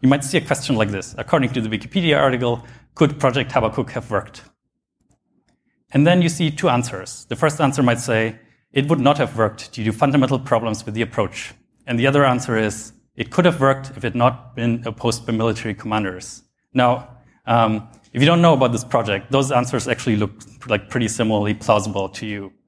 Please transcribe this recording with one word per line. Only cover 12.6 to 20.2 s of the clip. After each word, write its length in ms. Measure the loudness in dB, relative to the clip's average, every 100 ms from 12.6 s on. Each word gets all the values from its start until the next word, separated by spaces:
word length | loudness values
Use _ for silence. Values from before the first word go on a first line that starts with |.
| 0 -4 -14 _ _ -10
"It 140 | -6
could 160 | 2 2
have 160 | 4
worked 300 | 2 2 -4
if 60 | -8
it 60 |
had 120 | -6 2
not 400 | 2 0 -14 -4
been 260 | -2 -2
opposed 440 | -4 -4 -2 -2 -4
by 60 |
military 420 | -2 0 -2 -6 -8
commanders." 680 | -4 -4 -4 -8 -16 -20 _ _ _
Now, 340 | 2 2 2 -4 -20 _ _ -2
um, 420 | 2 2 0 -6 -20 _
if 80 | 0
you 40 | 2
don't 160 | 6
know 120 | 6
about 180 | 6 2
this 120 | 0
project, 480 | 0 -2 0 -4 0
those 200 | 0 2
answers 360 | 0 0 -4 -2
actually 280 | -4 0
look, 160 | 0